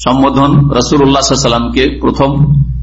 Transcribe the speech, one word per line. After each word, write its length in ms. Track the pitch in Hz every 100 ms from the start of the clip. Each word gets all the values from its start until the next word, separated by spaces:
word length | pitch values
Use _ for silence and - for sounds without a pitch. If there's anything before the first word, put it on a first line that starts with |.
| 123
সম্বোধন 640 | 131 135 131 139 143 143
রাসূলুল্লাহ 520 | 123 123 147 135 139
সাল্লাল্লাহু 480 | 135 135 123 117 117
আলাইহি 180 | 123 135
ওয়াসাল্লামকে 120 | -
প্রথম, 600 | - - 139 143 143 143 - -